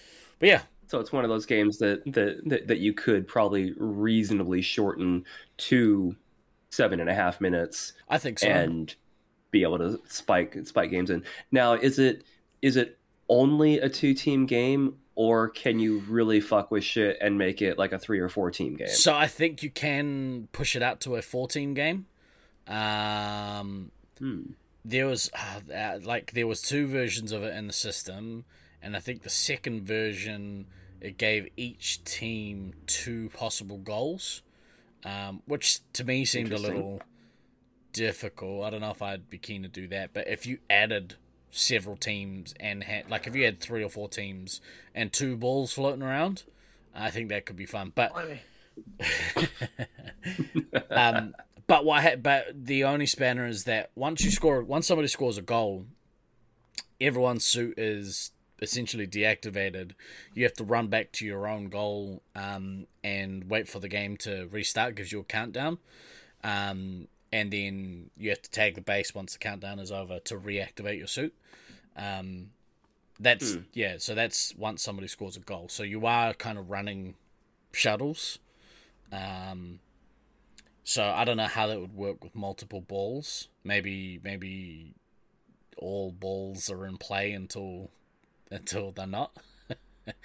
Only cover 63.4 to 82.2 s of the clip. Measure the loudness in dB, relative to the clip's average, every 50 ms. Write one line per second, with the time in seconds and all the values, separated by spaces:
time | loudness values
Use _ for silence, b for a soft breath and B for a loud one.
63.4 | -4 0 0 0 0 -2 -8 -10 -8 -6 -4 -4 -4 -4 -8 -8 -8 -8 -6 -8
64.4 | -8 -8 -6 -4 -4 -2 0 0 0 0 -2 -8 -10 -8 -8 -8 -8 -6 -4 -4
65.4 | -4 -4 -6 -4 -4 -4 -4 -6 b b b b b b b b b b b b
66.4 | -4 -2 -2 -2 -2 -4 -4 -6 -8 -8 -10 -12 -14 -18 _ _ _ -4 -2 -2
67.4 | -2 -2 -2 -4 -4 -4 -6 -8 -8 -10 -12 -14 -16 -18 _ -8 -4 -4 -4 -4
68.4 | -6 -6 0 2 2 2 2 -2 -4 -2 0 0 0 -2 -6 -8 -10 -10 -10 -8
69.4 | -6 -6 -6 -6 -8 -10 -10 -10 -10 -8 -8 -8 -8 -8 -10 -10 -8 -8 -10 -8
70.4 | -8 -6 -4 -4 -4 -6 -8 -10 -8 -6 -6 -6 -6 -8 -6 -4 -4 -6 -8 _
71.4 | b b b b b b b b b b -12 -8 -6 -6 -6 -6 -8 -10 -10 -12
72.4 | -14 -16 -20 _ _ _ _ _ _ _ _ _ _ _ _ 2 4 4 4 4
73.4 | 4 0 0 -4 -6 -8 -4 -2 -2 -2 -2 -4 -6 -4 0 0 0 0 0 -2
74.4 | -4 -4 -4 -6 -6 -4 -4 -4 -6 -6 -6 -8 -8 -10 -10 -10 -10 -10 -10 -12
75.4 | -12 -10 -10 -10 -10 -10 -8 -6 -6 -4 -4 0 2 4 4 4 4 2 0 -2
76.4 | -6 -8 -8 -8 -8 -6 -6 -6 -6 -6 -8 -8 -10 -12 -14 _ _ _ _ _
77.4 | _ _ _ _ _ _ -2 0 2 2 2 2 -2 -4 -4 -4 -6 -8 -8 -10
78.4 | _ b b b b b b b b b b b b -12 -10 -8 -8 -8 -8 -8
79.4 | -10 -10 -10 -12 -12 -14 -16 -18 _ _ _ _ _ _ _ _ _ _ _ _
80.4 | _ _ -20 -20 -20 _ _ _ -6 -2 0 0 2 2 2 2 2 2 2 0
81.4 | 0 -2 0 0 0 0 -2 -4 -8 -10 -8 -6 -6 -6 -6 -8